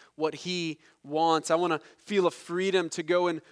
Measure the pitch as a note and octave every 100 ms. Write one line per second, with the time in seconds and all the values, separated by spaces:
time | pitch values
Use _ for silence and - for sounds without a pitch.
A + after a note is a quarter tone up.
0 | - - D#3 D3+ F3+ F3+ E3 D3 _ _
1 | C#3 D3+ E3 D#3+ D#3 E3 F3 D#3 - -
2 | - G#3 F3+ - - F3 F#3+ F#3 E3+ -
3 | D#3+ F3+ F3+ D#3+ -